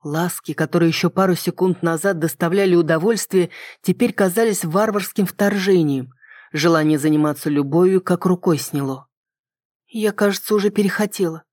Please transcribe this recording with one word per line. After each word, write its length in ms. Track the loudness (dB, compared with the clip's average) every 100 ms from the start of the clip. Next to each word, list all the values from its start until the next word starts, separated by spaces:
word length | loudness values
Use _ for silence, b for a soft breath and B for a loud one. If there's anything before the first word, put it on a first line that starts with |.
Ласки, 500 | -6 -4 -4 -6 -10
которые 360 | -4 -2 2 0
ещё 200 | 0 -2
пару 260 | 0 0 0
секунд 460 | -4 -2 -2 0
назад 380 | -2 -2 -2 -2
доставляли 560 | -4 -2 -2 2 2 2
удовольствие, 760 | 2 0 0 -2 0 0 0 B B B
теперь 320 | -4 0 0
казались 500 | 0 0 2 0 0
варварским 640 | -2 0 0 -2 -4 -2 -2
вторжением. 880 | 0 0 0 2 4 4 -2 -6 _ B B B
Желание 460 | 0 2 4 2 2
заниматься 520 | 2 2 0 -2 -2
любовью 520 | -2 0 2 4 2
как 240 | 0 0 0
рукой 320 | 0 0 -2
сняло. 500 | -2 -6 -6 -8 -14 _ _ _ _ _ _ _ _
«Я, 240 | -4 -4
кажется, 440 | 0 0 0 -2 0
уже 160 | 2
перехотела. 720 | 0 0 0 -4 -2 -4 -4 _